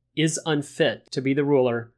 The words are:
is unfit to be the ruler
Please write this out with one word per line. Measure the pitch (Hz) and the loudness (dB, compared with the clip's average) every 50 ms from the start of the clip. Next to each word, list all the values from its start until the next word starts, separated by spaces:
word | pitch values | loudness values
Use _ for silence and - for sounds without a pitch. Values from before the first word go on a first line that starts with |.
| _ _ _ | _ _ _
is | - 156 160 160 - - | -2 0 0 -2 -4 -2
unfit | 165 151 147 143 - - - 160 131 104 - - _ | -2 -2 -2 -4 -4 -2 0 0 0 0 -4 -10 _
to | - 147 | -8 -4
be | 127 135 135 | -2 0 0
the | 147 143 | 0 2
ruler | 143 147 131 127 123 117 117 113 113 _ | 2 2 4 2 2 0 -4 -6 -10 _